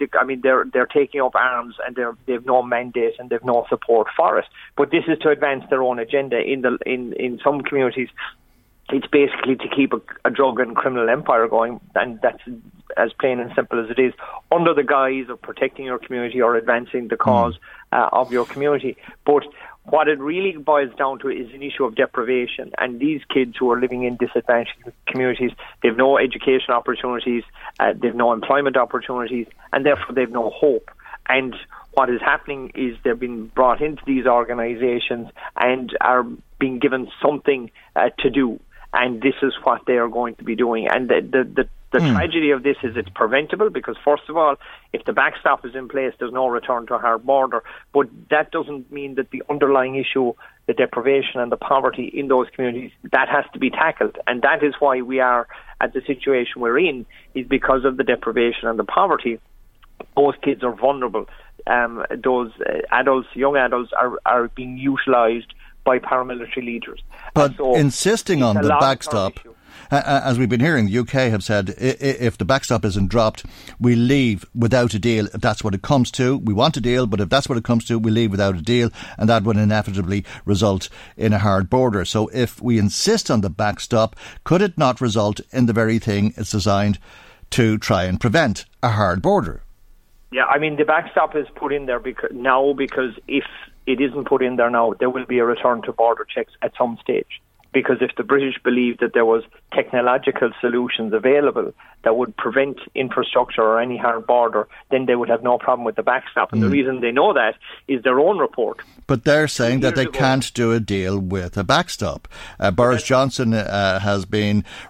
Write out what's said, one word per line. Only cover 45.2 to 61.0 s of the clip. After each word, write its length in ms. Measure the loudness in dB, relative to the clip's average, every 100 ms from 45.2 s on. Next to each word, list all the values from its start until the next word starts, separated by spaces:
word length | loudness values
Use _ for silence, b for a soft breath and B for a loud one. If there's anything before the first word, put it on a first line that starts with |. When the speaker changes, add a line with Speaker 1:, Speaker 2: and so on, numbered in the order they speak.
| 0 0 0 0 -4
Speaker 1:
is 80 |
in 140 | -12 -8
place, 240 | -4 -4 -6
there's 140 | -6
no 140 | -2 -2
return 400 | -2 -2 -4 -2
to 80 |
a 40 | -2
hard 260 | 0 0
border. 380 | 2 2 2 -2 -6 B B
But 160 | 0 0 -4 -2
that 200 | 0 0
doesn't 400 | -4 -6 -10 -12
mean 240 | -12 -8 -6
that 140 | -6
the 120 | -8 -6
underlying 460 | 0 2 2 0 -2
issue, 360 | -2 -2 -2 -4 B B -4
the 60 |
deprivation 680 | -2 -2 -2 0 0 0 -4
and 120 | -4
the 60 | -4
poverty 460 | 0 0 0 -2
in 240 | -6 -6 0
those 200 | 0 0
communities, 380 | -4 -4 -4 -10 -16 -2
that 160 | 0 2
has 160 | 0 -2
to 60 | -4
be 100 | -2
tackled. 480 | 0 0 0 -2 -2 -4
And 140 | 0
that 220 | 2 2
is 120 | 0 2
why 240 | 2 2
we 180 | 0 0
are 260 | 2 2 0 B B B
at 120 | -4
the 80 | -4
situation 580 | -6 -4 0 0 0 -4
we're 160 | 0 2
in, 260 | 0 -2 -10 b b
is 120 | -8 -2
because 380 | 0 2 2
of 120 | 2 0
the 60 |
deprivation 640 | 0 -2 -2 0 0 0 -4
and 100 | -4
the 60 |
poverty. 540 | -2 0 0 0 -2 -8 _ -20 -20 _ -20 -20 -6 0
Those 180 | 0 0
kids 200 | -4 -4
are 120 | -4
vulnerable. 540 | -2 0 0